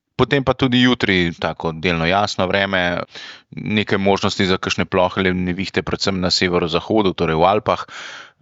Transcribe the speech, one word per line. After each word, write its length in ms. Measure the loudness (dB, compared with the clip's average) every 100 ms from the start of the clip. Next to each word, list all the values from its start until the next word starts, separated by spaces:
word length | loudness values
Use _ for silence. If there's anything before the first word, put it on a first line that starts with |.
| _ -2
Potem 220 | 0 2
pa 80 | 0
tudi 300 | 0 2 4
jutri 480 | 4 4 2 2 2
tako 380 | -2 -6 -4 -6
delno 320 | -2 -2 0
jasno 400 | 2 2 0 -2
vreme, 560 | 0 0 0 0 0 -2 -8 -14 -18 -20 _
nekaj 480 | -10 -2 -2 0 0
možnosti 480 | 2 2 0 0
za 120 | 0 0
kakšne 240 | -2 -4
plohe 380 | 0 0 0 0 0
nevihte, 480 | 0 -2 -4 -4 -4
predvsem 380 | -4 -4 -2 -2
na 80 | -2
severozahodu, 840 | 0 2 0 0 -2 0 2 2 0
torej 220 | 0 2
v 60 | 4
Alpah. 380 | 2 0 -2 -6 -14 -16 -16 -20 _